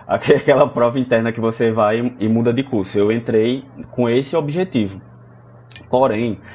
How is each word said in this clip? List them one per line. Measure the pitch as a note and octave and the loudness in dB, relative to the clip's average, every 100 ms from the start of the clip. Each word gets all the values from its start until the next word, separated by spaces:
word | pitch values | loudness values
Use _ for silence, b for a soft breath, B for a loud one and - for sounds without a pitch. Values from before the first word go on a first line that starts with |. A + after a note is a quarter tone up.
| - | -4
Aque-, | G#2 - | -2 2
<laughs> | C#3+ | 2
aquela | - C3 C#3 | 4 4 2
prova | - A#2+ C3 | 2 0 0
interna | B2 A#2 A#2 | 0 0 0
que | A2+ | -2
você | A2+ A2+ A#2 | -4 0 0
vai | A2 G#2 A2+ | 2 0 0
e, | A#2+ - | -2 -2
e | A2 | 0
muda | A2+ A#2+ | 2 2
de | A#2+ | 0
curso. | C3+ A2 F#2+ G#2 | -2 -4 -2 0
Eu | G#2 | 2
entrei | A2+ A#2 A2+ A2+ C3 - - - | 0 0 0 2 -2 -8 -18 -8
com | - A#2+ | -2 0
esse | A#2+ C#3 E3+ | 0 0 -2
objetivo. | D3 D#3+ F#3 B2+ G2+ F#2+ - - - - - - - - - | -2 -4 -2 -2 -4 -6 -18 -20 -20 -20 -20 -20 -20 -20 -2
Porém, | B2+ C3 G#2+ A#2 F#2+ B | 2 2 0 -4 -6 B